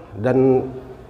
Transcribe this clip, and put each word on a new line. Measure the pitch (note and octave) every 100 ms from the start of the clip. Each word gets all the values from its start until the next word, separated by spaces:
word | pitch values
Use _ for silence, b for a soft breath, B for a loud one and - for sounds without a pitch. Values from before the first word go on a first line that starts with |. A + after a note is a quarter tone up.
| -
dan, | G2+ B2 C3 C3 B2+ C3 - - - -